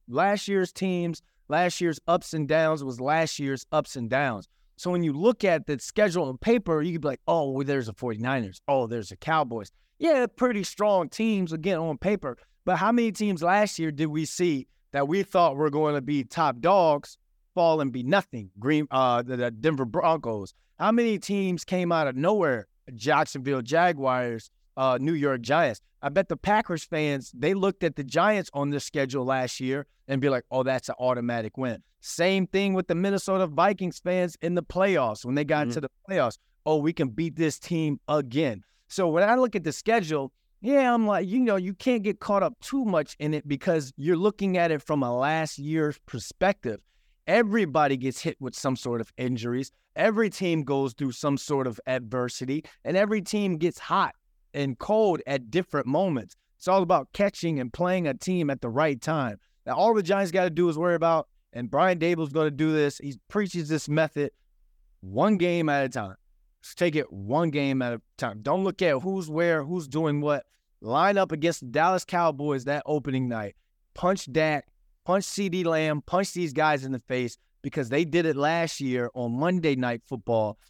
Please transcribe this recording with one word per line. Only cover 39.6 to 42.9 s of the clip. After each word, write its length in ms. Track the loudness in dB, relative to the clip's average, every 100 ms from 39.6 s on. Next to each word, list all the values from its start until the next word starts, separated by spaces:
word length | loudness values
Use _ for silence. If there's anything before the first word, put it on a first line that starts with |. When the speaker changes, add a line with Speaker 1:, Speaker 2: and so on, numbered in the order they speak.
Speaker 1:
the 80 | -4
schedule, 580 | -4 0 0 2 -2 -4 -12 _ _
yeah, 340 | 0 4 4
I'm 120 | 4 2
like, 200 | 0 0
you 140 | 0
know, 160 | 2 2
you 180 | -2
can't 280 | -4 0 0
get 180 | 0 -4
caught 220 | -2 0
up 120 | 0 -2
too 240 | -6 -2
much 320 | 0